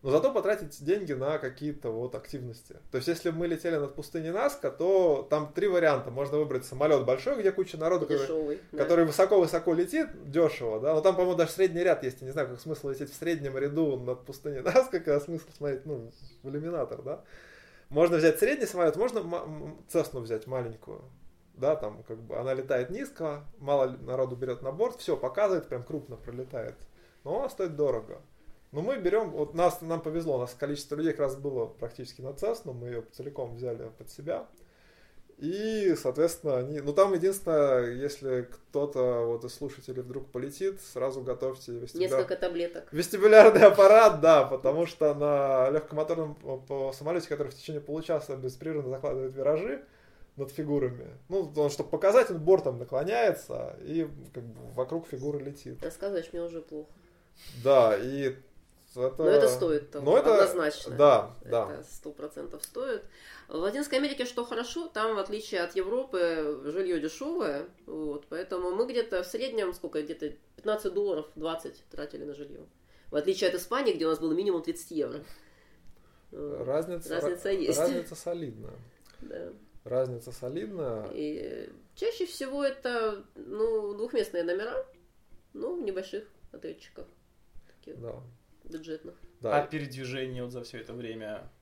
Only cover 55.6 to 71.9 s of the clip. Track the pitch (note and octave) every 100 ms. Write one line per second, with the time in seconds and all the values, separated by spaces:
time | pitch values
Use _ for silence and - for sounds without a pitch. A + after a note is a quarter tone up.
55.6 | - - D#3 - G3 F#3+ E3 F3 E3+ E3
56.6 | D#3+ D#3 D3+ - _ _ _ _ - C3
57.6 | A#2+ C#3 A2+ G#2 B2 C#3 C3+ C3 - -
58.6 | _ _ _ B2 B2+ - D#3+ D3 C#3 B2+
59.6 | E3 D3+ - D3 C3+ A3 C#4+ G#3+ F#3+ F3+
60.6 | D3+ D3 - B2 D3 A#2+ - - - A#2
61.6 | G#2+ D3 D3+ - - D3 D3 - D3 G3+
62.6 | - - C4+ G#3+ - - - - - -
63.6 | F3+ B3 C#4+ C4 C#4+ C#4 B3 B3 A#3+ A3+
64.6 | B3 E4+ E4+ - A3 G#3+ F#3+ G#3 G#3+ F#3+
65.6 | F3 F#3 F#3+ A#3+ C4 F#3 E3+ D#3+ D3+ D3
66.6 | C#3 E3 F#3+ E3+ D3+ - C#4 E4+ G3+ C#3+
67.6 | - - - D#3 D3+ D3 - D#3+ F3+ F#3
68.6 | F3+ F#3 B3+ A#3+ A3+ F#3 F3+ A3+ F3+ A3
69.6 | G3 F3 E3 D#3 D3+ D#3+ D3+ D3 _ -
70.6 | G#3+ G#3+ G#3 F3+ G3+ D#3+ D3+ - D#3+ E3
71.6 | C#3 - -